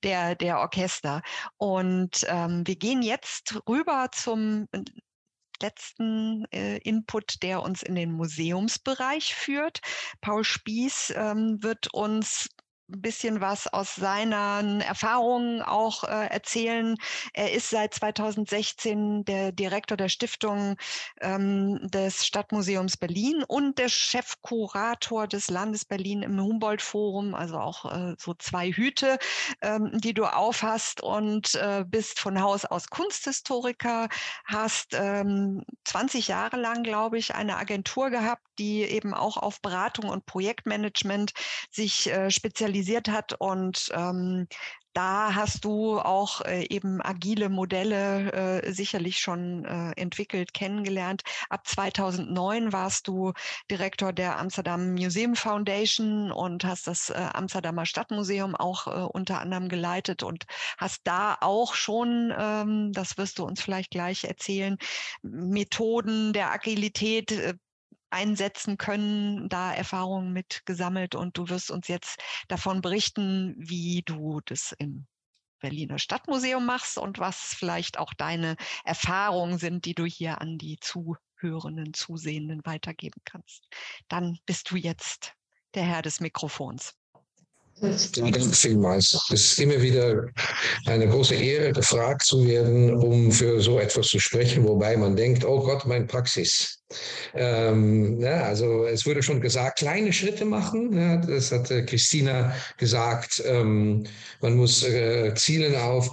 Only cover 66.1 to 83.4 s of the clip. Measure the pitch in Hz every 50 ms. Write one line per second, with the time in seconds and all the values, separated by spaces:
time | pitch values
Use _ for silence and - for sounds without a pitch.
66.1 | 220 220 220 214 208 208 190 - - 214 - 226 220 208 208 208 - - 202 220
67.1 | 220 226 220 - 220 202 - 151 180 180 _ _ _ _ _ _ - _ _ -
68.1 | - 185 202 208 214 202 196 202 - - - 214 202 - - - 202 208 208 208
69.1 | 208 208 208 208 208 196 - 190 185 180 185 185 170 - 185 - - 185 185 185
70.1 | 190 190 185 185 180 185 185 - - - - - 185 170 185 180 185 190 185 180
71.1 | - - - 180 - - 180 170 180 185 - - - 185 - - 175 175 - -
72.1 | - - - - - - - - 185 175 - 190 190 190 180 180 190 214 - -
73.1 | - 214 202 190 190 190 185 185 - - 156 160 180 175 170 175 175 175 170 -
74.1 | 160 156 151 156 151 151 - - - - - - - - 143 147 135 131 139 -
75.1 | _ _ _ _ _ _ _ _ _ _ - 135 147 151 156 - 139 143 - -
76.1 | - - - - 285 262 254 254 254 254 240 240 247 254 - - - - - 196
77.1 | 196 208 185 190 180 - - - - - 190 175 170 170 170 - - - 156 -
78.1 | - - 143 156 170 170 165 160 160 - - - - - - - 170 - - 165
79.1 | 180 190 202 208 180 180 175 175 180 170 175 170 175 175 - 170 175 - 170 170
80.1 | - - 170 165 156 - 156 160 160 156 156 156 156 - - - - 180 165 160
81.1 | 170 - _ _ _ - - 170 160 160 165 151 156 160 156 151 151 - - -
82.1 | 165 160 160 156 151 156 151 151 160 151 - 165 156 156 - 160 160 - - 156
83.1 | - - - - - 175